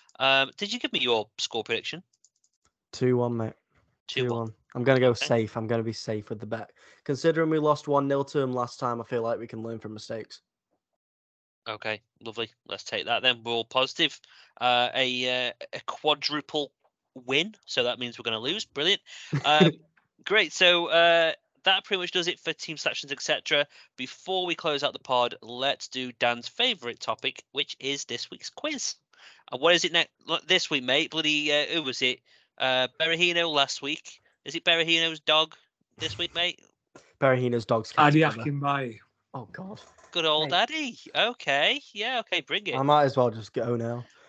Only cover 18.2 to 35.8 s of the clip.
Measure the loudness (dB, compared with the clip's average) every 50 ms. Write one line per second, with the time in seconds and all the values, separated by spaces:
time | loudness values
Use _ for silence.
18.2 | -6 -6 -4 -4 -4 -4 -4 -6 -8 -8 -6 -2 0 0 0 0 _ -12 -20 -18
19.2 | -10 -6 -4 -2 2 4 6 6 6 6 4 0 _ _ _ _ _ _ _ _
20.2 | -2 2 2 2 2 2 2 4 6 6 6 6 4 4 4 6 6 8 6 6
21.2 | 4 2 0 -4 _ _ _ _ 0 0 0 0 0 -4 -4 -4 -4 -2 -2 -2
22.2 | -2 -2 -4 -6 -6 -8 -8 -8 -8 -12 -8 -6 -4 -4 -4 -6 -8 -8 -8 -6
23.2 | -2 -2 -2 -2 0 2 2 2 2 0 -4 -20 -20 _ _ -12 -12 -12 -12 -12
24.2 | -6 -4 -2 -2 -2 -2 -4 -2 -2 -2 -2 0 -2 -2 -4 -4 -4 0 2 2
25.2 | 2 0 -2 -8 -14 -12 -8 -4 -2 -2 -2 -4 -6 -10 -8 -8 -8 -8 -4 0
26.2 | 0 0 0 0 -6 -8 -4 -2 -2 -2 -2 -4 -8 -10 -10 -8 -6 -6 -6 -4
27.2 | -4 -6 -6 -8 -14 _ -6 -6 -6 -6 -6 -8 -6 -6 -6 -6 -8 -8 -8 -10
28.2 | -10 -12 -14 -14 -14 -16 -12 -10 -8 -6 -6 -6 -6 -8 -8 _ _ _ _ -20
29.2 | -20 -20 -20 _ -16 -12 -4 2 4 4 4 4 2 0 0 0 -2 -2 _ _
30.2 | _ -6 -6 -4 0 0 0 0 0 0 -4 -2 0 0 0 0 0 -2 -2 -2
31.2 | 0 0 0 0 0 0 0 0 0 0 -2 -4 -4 -4 -2 0 0 0 0 -2
32.2 | _ _ _ _ _ _ _ -2 0 0 2 2 0 0 _ -2 0 0 2 2
33.2 | 2 2 2 2 0 2 2 2 2 0 -2 -6 -6 -6 -8 -8 -10 -18 -20 -20
34.2 | _ _ _ _ -14 -10 -8 -2 2 2 4 4 4 2 2 2 2 0 -2 -2
35.2 | 0 2 4 4 2 0 -4 -18 _ _ _ _